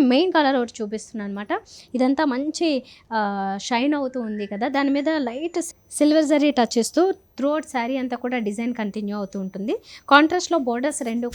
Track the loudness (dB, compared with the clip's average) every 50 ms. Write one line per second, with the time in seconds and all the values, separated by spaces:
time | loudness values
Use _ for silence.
0 | 6 6 6 4 4 4 4 4 4 4 2 2 0 -2 -4 -8 -8 -6 -6 -10
1 | -10 -10 -10 -10 -8 -8 -8 -8 -4 -4 -4 -6 -6 -10 -20 -20 -20 _ 0 2
2 | 2 2 4 2 2 0 0 0 -2 -4 -2 0 0 0 0 0 -4 -8 -20 -20
3 | _ _ -2 0 0 0 0 -2 -2 -2 -4 -4 -4 -2 0 0 2 2 0 0
4 | -2 -4 -4 -6 -6 -6 -6 -6 -6 -6 -4 -4 -4 0 0 0 2 2 2 2
5 | 2 0 0 0 -2 -4 -4 -6 -6 -4 -4 -4 -6 -6 -10 _ _ _ 0 2
6 | 4 6 6 4 4 4 4 4 4 4 4 2 0 2 2 0 0 0 2 2
7 | 4 4 2 -2 _ _ _ -2 0 0 0 0 -4 -4 -4 -4 -2 -2 -2 -4
8 | -2 -4 -6 -4 -4 -4 -2 -2 -2 -2 -4 -4 -4 -4 -4 -4 -6 -6 -4 -6
9 | -6 -4 -4 -6 -6 -6 -6 -6 -8 -6 -6 -6 -4 -4 -4 -6 -6 -14 -20 -18
10 | _ 2 4 4 4 4 2 -2 -2 -2 -2 -2 0 -2 -4 -2 -2 -4 -4 -4
11 | -6 -4 -4 -4 -4 -4 -6